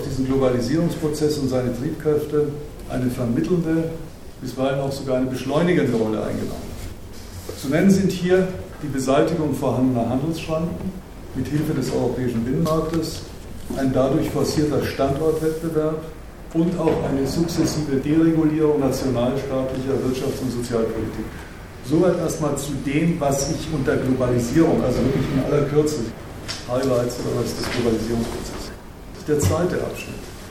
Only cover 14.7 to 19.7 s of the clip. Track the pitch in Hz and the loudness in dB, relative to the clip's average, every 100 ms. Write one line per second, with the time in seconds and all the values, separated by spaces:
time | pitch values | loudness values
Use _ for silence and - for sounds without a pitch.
14.7 | 127 - - 135 143 160 156 160 156 165 | 2 0 0 0 2 2 2 0 0 0
15.7 | 156 156 156 - - - - - 165 175 | 0 0 -2 -6 -12 -14 -16 -4 0 2
16.7 | 180 156 147 147 135 135 165 170 - 151 | 2 2 2 0 0 0 0 0 2 0
17.7 | 156 147 131 139 160 165 160 156 156 151 | 0 0 0 2 4 6 6 4 4 4
18.7 | 143 135 123 131 120 123 139 135 131 127 | 4 2 0 0 2 2 0 -2 -2 -2